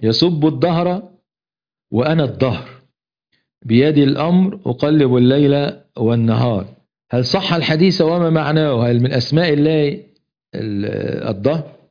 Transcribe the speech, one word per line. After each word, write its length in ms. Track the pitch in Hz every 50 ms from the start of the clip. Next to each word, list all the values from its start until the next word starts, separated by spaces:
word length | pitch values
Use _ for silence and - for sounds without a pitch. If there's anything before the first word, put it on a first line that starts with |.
| 113
يسب 420 | 110 113 - 160 180 170 151 151
الدهر 640 | 156 139 127 165 175 165 170 175 180 180 202 - - _ _ _ _ _ _ _ _ _ _ _ _ _ _ _ _
وأنا 320 | - 113 131 151 160 165 147
الدهر، 460 | 120 95 - 131 127 110 - - - - - _ _ _ _ _ _ _ _ _ _ _ _ _ _ _ _ -
بيدي 380 | 117 113 123 139 156 151 143 143
الأمر 500 | 135 139 139 151 170 175 185 185 190 - - -
أقلب 500 | 131 120 - 147 147 156 151 139 127 123
الليل 680 | 123 123 127 135 147 147 139 139 143 143 - - - _ _ _
والنهار". 760 | - 113 113 120 117 113 113 113 117 127 123 110 95 95 - - _ _ _ _ _ _ _
هل 140 | 120 123 123
صح 280 | - - 196 190 - 180
الحديث 480 | 165 135 - 160 156 185 190 - -
وما 280 | 160 160 170 175 170 160
معناه؟ 580 | 160 160 147 143 156 156 156 147 131 113 120
هل 120 | 120 120 120
من 120 | 123 131
أسماء 420 | 135 123 120 - 143 160 180 165 147
الله 360 | 147 147 156 160 156 147 143 - - - _ _ _ _ _ _ _ _ _ -
ال-، 720 | - 110 107 104 98 104 104 - - - - - - - -
الدهر؟ 440 | 104 95 101 135 160 160 151 - - _ _ _